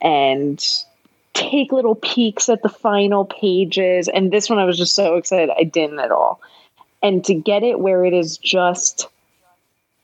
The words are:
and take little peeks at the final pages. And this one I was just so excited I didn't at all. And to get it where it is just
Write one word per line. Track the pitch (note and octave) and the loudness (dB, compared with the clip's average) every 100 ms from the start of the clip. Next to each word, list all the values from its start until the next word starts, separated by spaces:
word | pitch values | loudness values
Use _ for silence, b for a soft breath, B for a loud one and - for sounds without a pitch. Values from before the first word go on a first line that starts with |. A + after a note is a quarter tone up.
and | E3 D3 C#3 C3+ C#3+ C#3+ - - - _ _ _ _ | 0 2 2 0 -2 -4 -4 -4 -8 _ _ _ _
take | - - C#4+ C4 | -8 -2 -2 0
little | C4 A#3 A3 | 0 0 0
peeks | - - A3+ - - | -2 0 0 0 0
at | A3+ | 0
the | G#3 | -2
final | - A3 G3+ G3+ G3+ G3 | -2 0 2 2 2 -2
pages. | - G#3 F#3 F#3 F#3 F#3 F3+ F3 | -2 0 0 0 0 0 0 0
And | F#3+ F#3+ | 0 0
this | G#3 G3+ | 0 0
one | G#3+ | 0
I | F#3 | 0
was | E3+ | 0
just | F3 - | -2 0
so | F#3 E3+ | 0 0
excited | - F#3 D#3 - | 0 0 0 0
I | |
didn't | E3 E3 D3+ D3 | 0 0 -2 -4
at | B2 | -2
all. | - - - b b b b _ _ | 0 0 -2 b b b b _ _
And | G#3 F#3 - | 0 0 0
to | E3+ | 0
get | F#3 G3+ | 0 0
it | A#3+ - | 0 0
where | F#3+ F#3 | 2 2
it | F3+ | 2
is | F3+ D#3+ - | 2 -2 -4
just | - F#3 F3+ F3+ - - - _ _ _ _ _ _ _ _ _ | -2 0 0 0 -4 -4 -10 _ _ _ _ _ _ _ _ _